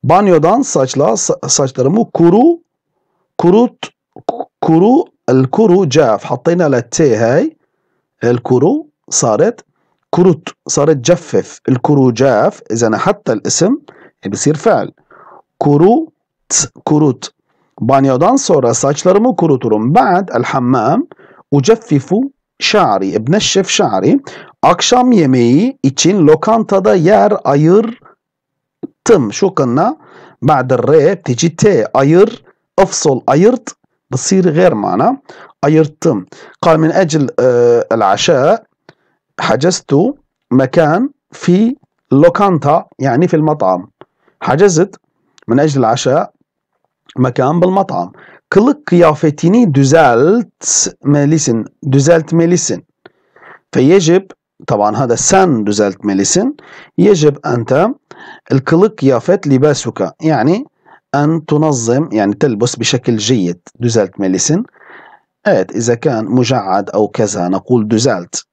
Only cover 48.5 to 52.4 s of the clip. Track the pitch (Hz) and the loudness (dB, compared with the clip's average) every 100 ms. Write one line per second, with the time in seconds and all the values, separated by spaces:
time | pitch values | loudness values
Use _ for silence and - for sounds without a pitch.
48.5 | 196 247 294 - 175 165 151 160 147 165 | 0 2 -2 0 2 4 2 -4 -2 0
49.5 | 226 220 139 135 160 143 117 151 233 - | 2 2 2 2 4 4 2 2 0 -4
50.5 | _ - - - - 143 147 143 156 139 | _ -6 -4 -4 -6 -2 0 2 0 -2
51.5 | 117 - _ 147 135 139 170 147 165 | -4 -6 _ -2 0 2 0 0 -2